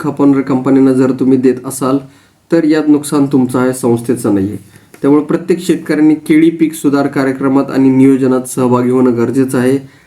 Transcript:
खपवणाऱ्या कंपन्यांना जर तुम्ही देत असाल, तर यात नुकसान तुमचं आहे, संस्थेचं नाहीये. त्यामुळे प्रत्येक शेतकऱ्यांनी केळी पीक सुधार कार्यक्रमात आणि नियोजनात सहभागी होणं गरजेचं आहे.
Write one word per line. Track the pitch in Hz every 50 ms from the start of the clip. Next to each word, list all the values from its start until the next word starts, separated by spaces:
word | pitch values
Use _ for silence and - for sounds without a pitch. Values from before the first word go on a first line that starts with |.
खपवणाऱ्या | - 147 139 - 143 143 139 139 131
कंपन्यांना | - 135 127 127 139 135 131 135 135 127
जर | 127 131 127 127
तुम्ही | - 135 127 131 127
देत | 123 127 123 123 -
असाल, | 131 131 - 143 127 139 139 139 - - _ _ _ _ _ _ _ 170
तर | 165 156
यात | 151 156 156 151 151
नुकसान | 147 143 147 - 156 147 139
तुमचं | 139 143 131 123 120 - 127
आहे, | 127 127 127
संस्थेचं | - - 120 120 117 120 - 120 120 120 113 101
नाहीये. | 101 95 104 107 - - - - - _ _ - - -
त्यामुळे | 139 143 151 151
प्रत्येक | - - 165 175 - 180 180 -
शेतकऱ्यांनी | - 160 160 - - 156 147 156 156 151
केळी | 151 - - 156 156 165 165
पीक | 165 - 165 156 -
सुधार | - - 147 139 143 139
कार्यक्रमात | 139 139 147 131 135 127 131 139 135 135 139 135 -
आणि | - 131 135 131
नियोजनात | 131 131 135 135 135 127 135 127 127 127 123
सहभागी | - - 135 127 123 123 123 123 123
होणं | 127 131 127 123 117
गरजेचं | 120 117 123 123 135 131 131 135 127
आहे. | 123 127 135 139 135 - - _ _